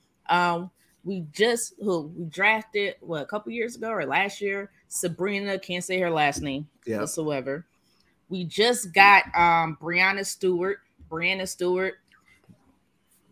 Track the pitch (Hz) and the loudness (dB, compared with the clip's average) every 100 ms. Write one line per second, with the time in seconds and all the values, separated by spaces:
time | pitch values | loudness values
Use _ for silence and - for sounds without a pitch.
0 | _ _ - 175 175 170 180 _ _ _ | _ _ 0 2 2 0 -6 _ _ _
1 | 170 196 151 165 226 233 - - 202 170 | -8 -8 -8 0 0 0 -6 -6 -2 -2
2 | 147 170 165 180 208 220 - 208 202 - | -4 -10 -10 -2 0 0 -2 -4 -4 -6
3 | - 156 135 208 226 233 233 240 220 208 | -8 -8 -6 -8 -8 -6 -8 -6 -6 -4
4 | 135 156 202 - 202 196 202 _ _ - | 0 0 0 -4 -6 -6 -8 _ _ -6
5 | 175 160 190 196 202 190 - 180 180 185 | -6 -4 -4 -2 -4 -6 -6 -8 -4 -2
6 | 175 160 147 - 147 139 151 _ - 107 | 0 2 0 0 -6 -6 -10 _ -6 -4
7 | 107 - 156 139 131 147 - _ _ _ | -4 -4 -4 -4 -6 -8 -10 _ _ _
8 | _ _ _ 185 170 - 233 240 180 196 | _ _ _ -8 -6 2 2 2 2 8
9 | 202 196 - 170 170 170 160 147 156 175 | 10 10 6 4 6 4 0 -4 -2 0
10 | 190 196 196 - 190 175 185 202 _ _ | 2 0 -6 -2 0 0 -2 -4 _ _
11 | - 160 175 190 185 - 180 185 190 - | -12 -4 -2 -2 -6 -4 -2 0 -2 -6
12 | _ _ _ _ _ - _ _ _ _ | _ _ _ _ _ -20 _ _ _ _
13 | _ _ _ | _ _ _